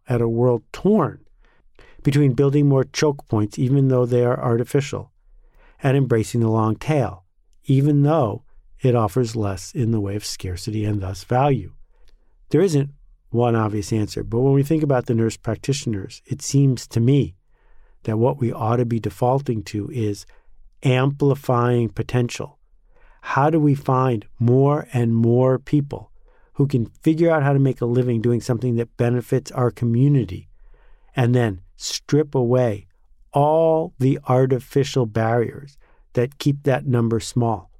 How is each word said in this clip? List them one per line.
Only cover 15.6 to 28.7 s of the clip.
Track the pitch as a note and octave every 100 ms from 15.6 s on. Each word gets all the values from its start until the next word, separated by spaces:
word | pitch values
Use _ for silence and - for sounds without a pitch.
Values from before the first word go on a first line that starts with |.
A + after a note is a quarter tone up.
| - C#3 - G#2 G2 - -
it | -
seems | - C#3 C#3 B2 -
to | A2+
me | A#2 C#3+ G2 - _ _ _ - - _
that | - A2
what | A#2+ C#3+
we | A#2
ought | - A2+ A#2+
to | A#2+
be | A2+
defaulting | G#2 - B2 C3+ C#3 A2+
to | G2 G#2 G2+
is | C3+ G#2+ G2+ - - - - - _
amplifying | C#3 B2+ C3+ C#3+ C#3+ C#3 - A#2+ A#2+ A#2+ A#2
potential. | - A2 B2+ A#2+ - - _ _ _ _ _ - _
How | - - D3
do | D#3+
we | D3
find | C#3 - C3 C3 A#2 - -
more | A#2 B2+ C#3 D3 -
and | B2 A#2 A2+
more | A#2 A#2+ C3 C3
people | - D3 C#3+ G2+ G#2 - - _ _
who | - C#3
can | B2+ A2
figure | - D#3+ D#3 E3+
out | D#3+
how | C#3
to | C#3
make | C3+ B2+
a | A#2+
living | A#2+ B2 A#2
doing | A#2 A#2+
something | - A#2 B2+